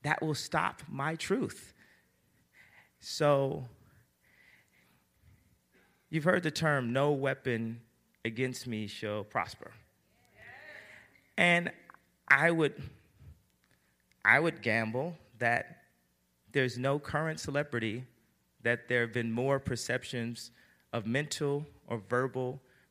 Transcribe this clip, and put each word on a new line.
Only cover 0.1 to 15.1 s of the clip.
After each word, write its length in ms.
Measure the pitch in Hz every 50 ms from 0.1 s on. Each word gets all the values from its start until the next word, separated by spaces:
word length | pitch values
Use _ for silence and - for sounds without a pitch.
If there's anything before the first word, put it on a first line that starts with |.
| 160 -
will 140 | - 156 147
stop 480 | - - - - 151 143 - - - - -
my 260 | 139 139 139 156 165
truth. 580 | 160 - - 190 269 202 - - - - - - _ - - _ _ _ _ _ _ _ _ _ _ _ _ _ - - - - - - _ _ _
So, 640 | - - - - 156 147 143 139 139 135 147 151 127 120 - - - _ _ _ _ _ _ _ _ _ _ _ _ - - _ _ _ _ _ _ _ _ _ _ _ _ _ _ - - _ _ _ _ _ _ _ _ _ _ _ _ _ _ _
you've 140 | 156 160 143
heard 180 | 185 180 180
the 80 | 175 156
term, 420 | - - 160 156 147 135 123 117
"No 200 | 123 135 143 147
weapon 680 | 147 135 139 135 135 - - 131 120 113 113 113 117 117 - _ _ _ _ _ _ _ -
against 420 | 117 110 120 131 131 123 - -
me 200 | 127 113 107 107
shall 380 | 101 - - 110 104 104 107 95
prosper." 480 | - - 107 85 - - - - - - - - _ _ _ _ _ _ _ _ _ _ - - - - - - - - - - - - - - - _ _ _ _ _ -
And 340 | 175 175 175 175 170 - - - - - - _ _ _ _ _ _ -
I 220 | 143 139 156 170
would, 400 | 170 165 156 143 - - - - - - _ _ _ _ - - - - _ _ _ _ _ _ _ _ _ _ _ _ _ _ _ _ -
I 160 | 104 117 143
would 200 | 165 165 - -
gamble 560 | - 117 110 113 113 110 113 127 147 180